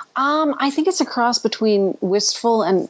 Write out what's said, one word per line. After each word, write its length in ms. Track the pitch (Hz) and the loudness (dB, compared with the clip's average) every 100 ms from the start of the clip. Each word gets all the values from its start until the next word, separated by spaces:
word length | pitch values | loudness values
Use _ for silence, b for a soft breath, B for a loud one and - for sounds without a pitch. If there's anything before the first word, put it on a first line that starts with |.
| - - | -10 -4
Um, 400 | 277 302 311 269 | -2 0 0 0
I 140 | 277 | 0
think 160 | 285 320 | 0 0
it's 140 | 359 | 0
a 40 | 277 | -2
cross 320 | - 240 240 | 0 0 0
between 580 | 220 - 220 202 190 - | -2 0 2 2 2 -2
wistful 640 | 190 202 202 - 233 226 | -2 0 0 -2 0 2
and 260 | 175 190 - | 2 0 0